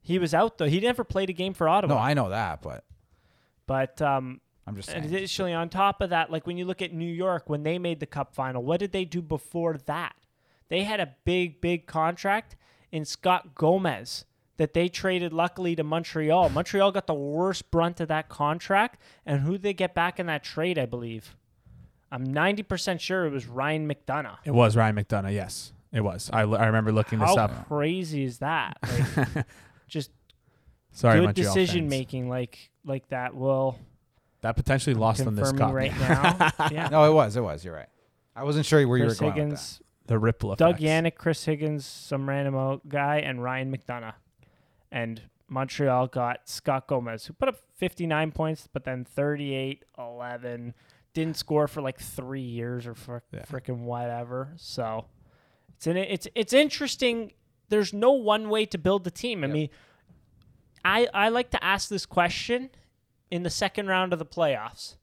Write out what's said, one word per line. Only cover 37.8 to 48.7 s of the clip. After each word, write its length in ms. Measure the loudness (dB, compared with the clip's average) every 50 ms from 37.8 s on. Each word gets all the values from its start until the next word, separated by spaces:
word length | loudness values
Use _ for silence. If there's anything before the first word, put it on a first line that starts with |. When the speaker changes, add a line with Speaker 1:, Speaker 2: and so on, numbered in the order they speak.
| -14 _ _ _ _ _ _ _ _ _ _
Speaker 2:
I 80 | -6 -2
wasn't 220 | 0 0 0 2
sure 200 | 6 6 6 6
where 120 | 6 4 4
Speaker 1:
Chris 200 | 4 2 2 2
Speaker 2:
you 60 | 0
were 40 | 0 0
going 100 | 0 -2
Speaker 1:
Higgins, 360 | -2 -4 -6 -10 -14 -16 -18
Speaker 2:
with 280 | _ _ _ _ _
that. 60 | 0 0
Speaker 3:
The 60 | 4
ripple 360 | 4 2 2 0 -4 -4 2
Speaker 1:
Doug 260 | 4 4 4 6 4
Speaker 3:
effects. 20 | 2
Speaker 1:
Yannick, 320 | 2 2 4 2 0 -2
Chris 300 | -2 -2 -2 -2 -2 -2
Higgins, 400 | -4 -2 0 -2 -2 -2 -4 -8
some 420 | -10 -16 -16 -8 -6 -6 -4 -2 -2
random 260 | -2 -2 -2 -2 -2
out 320 | -2 -2 -2 -4 -6 -8 -6
guy, 280 | -4 -2 0 2 0
and 260 | 0 0 -2 -6 -4 -4
Ryan 320 | -4 -4 -4 -4 -4 -6
McDonough. 380 | -8 _ -10 -10 -10 -10 -14 -16 _ _ _ _ _ _ _ _ _ _ _ _ _ _ _
And 300 | -6 -6 -4 -4 -6 -12 -14 -20 _ _ _ _
Montreal 580 | -6 -6 -4 -4 -2 0 2 2 2 2 0
got 400 | 0 -2 -2 -2 -2 -4 -6 _
Scott 400 | -14 -16 -6 _ -2 -2 -2 -2
Gomez, 380 | -2 -4 -4 -2 -4 -10 -10 -12
who 80 | -16 -6
put 160 | _ -2 -2
up 100 | -2 -4 _ _ _
fifty-nine 560 | -6 -6 -6 -4 -4 -2 -2 0 0 0 -2
points, 360 | -2 -2 -2 -2 -4 -6 -10 -10